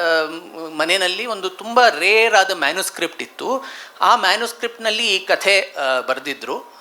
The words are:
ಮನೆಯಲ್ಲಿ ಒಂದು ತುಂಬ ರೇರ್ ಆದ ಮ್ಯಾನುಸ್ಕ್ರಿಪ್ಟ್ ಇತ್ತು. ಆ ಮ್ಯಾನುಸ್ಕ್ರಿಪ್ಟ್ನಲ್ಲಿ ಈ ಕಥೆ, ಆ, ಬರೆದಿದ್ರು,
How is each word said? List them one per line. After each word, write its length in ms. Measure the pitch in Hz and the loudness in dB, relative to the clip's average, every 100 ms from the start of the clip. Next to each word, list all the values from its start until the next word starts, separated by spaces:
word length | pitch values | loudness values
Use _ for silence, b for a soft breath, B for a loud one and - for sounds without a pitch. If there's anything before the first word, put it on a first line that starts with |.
| 170 165 156 165 175 - 160 156 | 0 0 0 -6 -14 -14 -8 -2
ಮನೆಯಲ್ಲಿ 500 | 160 190 180 190 240 | 0 2 0 -2 -6
ಒಂದು 240 | 208 185 | -6 -8
ತುಂಬ 360 | 185 208 233 240 | -8 -2 4 4
ರೇರ್ 480 | 147 180 220 226 | 4 2 4 4
ಆದ 160 | 208 190 | 4 2
ಮ್ಯಾನುಸ್ಕ್ರಿಪ್ಟ್ 720 | 180 143 175 180 - 165 - | 0 -2 -2 -4 -4 -6 -6
ಇತ್ತು. 420 | 123 - 175 247 B B B B | -12 -8 -4 -4 B B B B
ಆ 160 | 180 226 | 4 4
ಮ್ಯಾನುಸ್ಕ್ರಿಪ್ಟ್ನಲ್ಲಿ 920 | 190 208 226 - 233 - 226 214 233 | 4 0 -2 -6 -8 -4 -4 -2 0
ಈ 100 | 190 | 0
ಕಥೆ, 560 | 190 175 190 196 190 - | 0 0 4 2 2 -2
ಆ, 220 | 135 127 | 0 0
ಬರೆದಿದ್ರು, 640 | 127 131 139 135 117 151 - - | 0 -4 -4 -8 -6 -8 -10 -14